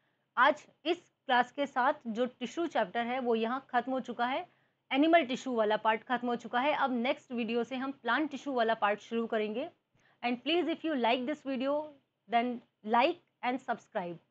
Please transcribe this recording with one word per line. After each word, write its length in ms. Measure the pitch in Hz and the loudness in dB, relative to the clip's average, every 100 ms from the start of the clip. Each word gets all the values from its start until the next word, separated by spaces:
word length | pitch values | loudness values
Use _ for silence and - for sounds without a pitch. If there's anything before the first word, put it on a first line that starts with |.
| _ _ _ - | _ _ _ 4
आज 280 | 262 - - _ | 4 4 -4 _
इस 140 | 302 349 - _ - | -4 -4 -6 _ 0
क्लास 260 | 247 240 | 2 2
के 140 | - 285 | -2 -2
साथ 400 | 269 247 269 233 | 0 0 0 -4
जो 180 | 214 247 | -4 -4
टिश्यू 380 | - 240 - 339 | -4 -8 -4 -2
चैप्टर 380 | 262 202 233 233 | -2 -2 -2 -2
है 120 | 254 | -2
वो 140 | 240 | 0
यहाँ 320 | 226 226 262 - | 0 0 -4 -4
ख़त्म 220 | 240 240 | -2 -2
हो 80 | 262 | -4
चुका 240 | - 240 240 | -4 -4 -2
है, 200 | 277 359 _ _ _ - | -2 -6 _ _ _ -2
एनिमल 340 | 269 320 339 | 4 6 6
टिश्यू 300 | 254 254 262 | 4 -2 -2
वाला 220 | 233 214 214 | 0 2 2
पार्ट 240 | 220 220 | 2 0
ख़त्म 260 | - 247 247 | 0 -2 -2
हो 80 | 240 | -4
चुका 240 | 226 247 | -2 0
है। 120 | 277 | 0
अब 180 | - 269 | 2 0
नेक्स्ट 400 | 247 240 294 - | 0 0 -2 -6
वीडियो 320 | 240 226 240 | -4 -2 -2
से 120 | 233 254 | -2 -4
हम 160 | 269 | -6
प्लांट 380 | 269 233 247 302 | -6 0 0 0
टिश्यू 220 | 269 285 | -4 -4
वाला 200 | 254 226 220 | 0 2 2
पार्ट 240 | 208 214 | 0 0
शुरू 260 | - 233 226 | -4 -4 -2
करेंगे। 420 | 226 214 214 330 - _ _ _ _ | -2 -2 -4 -8 -12 _ _ _ _
And 140 | 240 247 | -4 -4
please, 300 | 269 339 302 | 0 0 0
if 160 | 330 | -2
you 100 | 320 285 | -2 0
like 300 | 220 254 247 | 2 2 -2
this 180 | 302 | -6
video, 300 | 269 269 269 294 302 285 _ _ - | -4 -4 -2 -2 -4 -12 _ _ -2
then 320 | 233 247 240 - _ | 0 0 -4 -12 _
like 360 | 214 233 285 349 _ _ | 0 2 2 0 _ _
and 180 | 240 254 | -4 -4
subscribe. 580 | - 226 - 220 175 165 _ | -4 -8 -8 -8 -6 -10 _